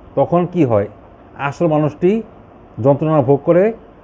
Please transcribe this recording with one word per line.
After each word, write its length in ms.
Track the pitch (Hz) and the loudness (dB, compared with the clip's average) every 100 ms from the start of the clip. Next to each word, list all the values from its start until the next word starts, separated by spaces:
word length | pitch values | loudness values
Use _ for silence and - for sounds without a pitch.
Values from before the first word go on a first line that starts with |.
| - | -8
তখন 320 | - 139 175 170 | -4 0 0 -2
কি 180 | 175 | -2
হয়? 240 | 139 110 101 - - - - - | 0 0 -2 -8 -20 -20 -20 -10
আসল 280 | 139 139 170 | -8 -2 -2
মানুষটি 560 | 151 151 143 175 220 214 - - - - - | 0 -2 -2 0 0 -4 -16 -20 -20 -18 -2
যন্ত্রণা 400 | 110 139 156 156 | 0 2 0 0
ভোগ 180 | 127 143 | 2 0
করে, 280 | - 170 202 220 - - | 2 2 2 -2 -14 -20